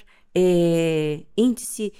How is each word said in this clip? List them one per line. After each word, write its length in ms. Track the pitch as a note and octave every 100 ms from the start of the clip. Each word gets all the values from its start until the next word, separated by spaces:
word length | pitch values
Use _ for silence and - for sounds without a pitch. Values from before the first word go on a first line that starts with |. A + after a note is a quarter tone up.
| - _ _
é, 880 | F3+ F#3 F3 E3+ E3+ E3 D#3+ D3+ D3 - -
índice 560 | B3 A3+ - - G#3 -